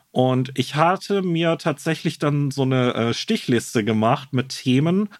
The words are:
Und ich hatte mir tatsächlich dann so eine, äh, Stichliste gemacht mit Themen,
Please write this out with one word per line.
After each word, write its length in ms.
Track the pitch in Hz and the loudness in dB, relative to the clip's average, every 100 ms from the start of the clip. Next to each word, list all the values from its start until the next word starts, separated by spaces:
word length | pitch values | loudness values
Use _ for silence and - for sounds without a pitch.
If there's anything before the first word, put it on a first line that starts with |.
| _ | _
Und 400 | - 127 127 131 131 | 0 2 2 -2 -4
ich 200 | 127 147 | -4 0
hatte 460 | 165 190 - 202 | 2 0 -2 -2
mir 360 | 185 165 170 165 | 0 0 0 0
tatsächlich 640 | 170 143 - 160 170 - | -2 -4 -4 -4 -4 -2
dann 320 | 151 147 143 | 0 0 0
so 120 | 131 | 0
eine, 300 | 131 131 123 | 0 2 2
äh, 200 | - 117 | 2 0
Stichliste 720 | 117 - 226 - 120 - 117 | -2 -2 -4 0 0 0 0
gemacht 500 | 107 110 110 139 135 | 0 2 2 0 0
mit 160 | 131 127 | -4 -4
Themen, 600 | - 131 127 160 185 208 - | -4 0 2 2 0 -2 -6